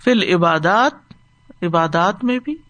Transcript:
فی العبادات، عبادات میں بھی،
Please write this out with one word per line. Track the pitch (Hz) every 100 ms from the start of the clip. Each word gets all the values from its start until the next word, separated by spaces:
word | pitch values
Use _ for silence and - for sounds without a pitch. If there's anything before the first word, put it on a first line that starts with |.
فی | -
العبادات، | 240 180 175 170 160 160 208 269 - _ - _ _ _ -
عبادات | 175 165 165 165 180 202
میں | 247 254
بھی، | 254 311 _